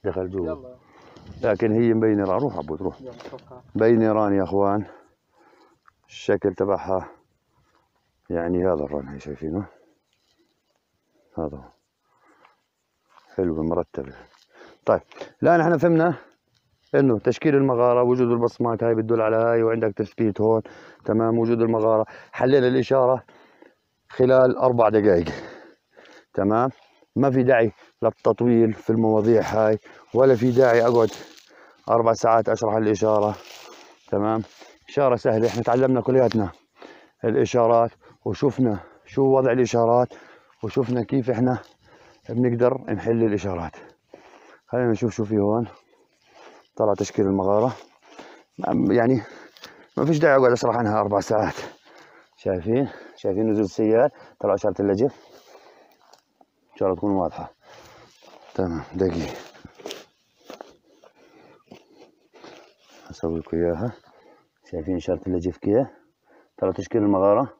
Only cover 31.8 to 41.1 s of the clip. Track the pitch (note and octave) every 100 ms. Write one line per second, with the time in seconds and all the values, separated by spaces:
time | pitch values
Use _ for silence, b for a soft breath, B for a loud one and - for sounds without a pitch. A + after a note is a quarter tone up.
31.8 | - A#2 A2+ A2+ A2+ A2+ G#2+ A2 A2 A2
32.8 | G#2+ G#2 A2 G#2+ G#2 G#2 B B B B
33.8 | B B _ G2+ G#2+ A2+ G#2 B B B
34.8 | - - C3+ A#2+ C3+ A2 A2+ A#2 A#2 A#2+
35.8 | C3 B2+ B2 C3 A#2+ A2 F#2+ - _ B
36.8 | B B B B A#2 A#2 A#2 B2 A2+ A#2
37.8 | A#2 _ b b - G2+ C#3+ A#2 B2+ G2+
38.8 | B B - - C3+ C3+ C3 B2 A#2+ A#2
39.8 | A2+ A#2+ B2 - B B B B A2 -
40.8 | B2 B2 A2